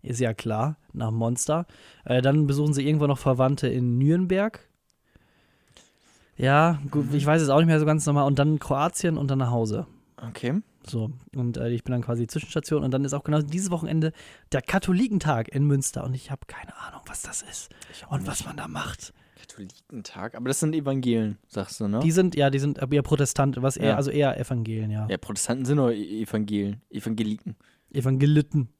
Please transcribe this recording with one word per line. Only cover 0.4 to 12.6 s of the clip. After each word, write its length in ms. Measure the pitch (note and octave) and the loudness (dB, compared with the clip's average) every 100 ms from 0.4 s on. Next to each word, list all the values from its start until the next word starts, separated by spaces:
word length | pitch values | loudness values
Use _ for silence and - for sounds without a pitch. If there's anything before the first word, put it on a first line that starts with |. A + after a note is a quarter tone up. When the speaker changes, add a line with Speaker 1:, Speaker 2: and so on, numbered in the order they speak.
| A2+ G#2+ C3+ D#3 _ | -4 -2 -2 -4 _
Speaker 1:
nach 200 | - A2+ | -6 -2
Monster. 540 | A2+ A#2 B2 - D#3 F3 - - - | 0 0 -2 0 -2 -2 -12 -20 -20
Äh, 180 | - B2+ | 0 2
dann 240 | C3 D3 C#3+ | 4 4 4
besuchen 260 | C#3 D3 | 2 2
sie 120 | C#3 C#3 | 2 2
irgendwo 220 | D3+ D3 | 2 2
noch 120 | C3+ | 2
Verwandte 480 | - B2+ C3 C#3+ B2+ | 2 4 2 2 0
in 300 | B2 B2 A#2+ | 0 0 2
Nürnberg. 720 | C#3 E3+ F#3 F#3 G#3+ - _ _ _ _ _ _ _ _ _ _ _ _ _ _ _ _ _ - | 4 4 2 0 0 -6 _ _ _ _ _ _ _ _ _ _ _ _ _ _ _ _ _ -2
Ja, 440 | C3 C#3+ E3 D#3+ C#3+ | 4 6 4 2 -2
gut, 180 | D3 C#3 | -2 0
Speaker 2:
Mhm. 60 | D3 | 0
Speaker 1:
ich 100 | C#3 | 4
weiß 160 | D#3+ | 4
es 80 | D3+ | 6
auch 80 | C#3 | 6
nicht 100 | E3 | 6
mehr 120 | D#3 | 6
so 60 | D3+ | 4
ganz 200 | D#3 D3+ | 2 2
nochmal. 200 | C#3+ C#3 | 2 4
Und 100 | C#3 | 4
dann 220 | C#3+ D3+ | 4 2
Kroatien 580 | - C3+ D#3 - F3 D#3+ | 0 0 0 0 -2 0
und 140 | C#3 | 0
dann 80 | C3+ | 0
nach 100 | B2 | 0
Hause. 360 | A#2+ A2 G#2 - - _ - | 0 0 -2 -6 -14 _ -16
Speaker 2:
Okay. 440 | A#2 - A#2+ E3+ - _ - | -14 -8 -2 -2 -4 _ -8
Speaker 1:
So, 260 | A#2 A2 B2+ - C3+ | -4 -4 -8 -12 -4
und, 220 | A#2+ A#2+ | -4 -2
äh, 120 | A#2 | -4
ich 140 | A#2+ | -4
bin 80 | - | -4
dann 100 | B2 | -4
quasi 260 | A#2 A#2+ A#2 | -2 -4 -4
Zwischenstation 560 | D#3 - - | -6 -4 -6